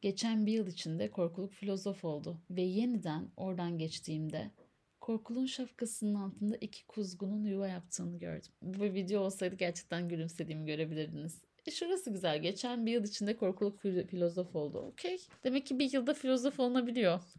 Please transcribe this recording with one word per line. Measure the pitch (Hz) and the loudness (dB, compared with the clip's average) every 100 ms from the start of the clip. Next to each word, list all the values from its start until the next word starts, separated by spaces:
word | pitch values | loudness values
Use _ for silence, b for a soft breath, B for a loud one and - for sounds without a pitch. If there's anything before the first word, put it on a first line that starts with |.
Geçen | 202 196 226 220 214 | -2 0 2 4 4
bir | |
yıl | 220 185 | 4 0
içinde | 170 165 160 208 | -4 -4 0 0
korkuluk | 208 170 175 196 | 0 0 0 -8
filozof | - 202 196 196 196 165 | -4 -2 -2 -2 -2 -4
oldu | 147 165 165 - | -4 -4 -8 -4
ve | 180 | 0
yeniden | 185 190 247 226 170 156 180 - | 2 2 2 2 0 -2 -4 -6
oradan | 190 180 170 170 | -4 -2 -2 -2
geçtiğimde | 160 - - 156 156 156 208 - - _ _ _ | -2 -4 -4 -2 -2 -4 -6 -12 -20 _ _ _
korkuluğun | - 220 220 240 262 | -4 -4 -2 -2 -2
şapkasının | 262 247 - 233 - 214 208 | -2 -6 -4 -4 0 0 0
altında | 196 190 208 233 | -2 -2 0 0
iki | 214 - - | -4 -10 -10
kuzgunun | - 196 180 196 208 214 | -6 -6 -4 -2 0 0
yuva | 196 196 | 0 0
yaptığını | 180 175 - 175 175 | -4 -6 -4 -4 -4
gördüm. | 170 160 - _ | -6 -6 -8 _
Bu | 180 190 | -6 0
bir | 208 | 2
video | 190 180 208 | 2 2 2
olsaydı | 190 190 185 185 | 2 2 -2 2
gerçekten | 175 170 - 170 175 | 0 0 -2 -2 0
gülümsediğimi | 170 165 165 160 156 151 | 0 -2 -4 -4 -4 -2
görebilirdiniz. | 151 156 156 156 156 160 - - _ - | 0 0 -2 -2 -4 -6 -8 -16 _ -8
E | |
şurası | - 339 370 269 | -4 0 0 0
güzel. | 190 175 151 | 0 2 2
Geçen | 165 196 247 240 226 | 0 -2 -2 0 2
bir | |
yıl | 240 | 2
içinde | 208 - 202 226 | 0 0 -2 2
korkuluk | 190 185 202 202 | 0 2 0 0
filo-, | 202 180 175 | 0 0 0
filozof | 180 170 175 180 165 | 2 2 2 -2 -2
oldu. | 147 - | -2 -4
Okey. | - - 359 370 - - | -6 -6 -4 -4 -8 -4
Demek | 262 262 269 | 2 2 2
ki | 262 | 2
bir | 269 | 4
yılda | 262 240 | 4 2
filozof | 294 262 262 262 277 | 2 4 4 4 2
olunabiliyor. | 247 254 240 240 190 175 - | 4 4 2 4 6 4 0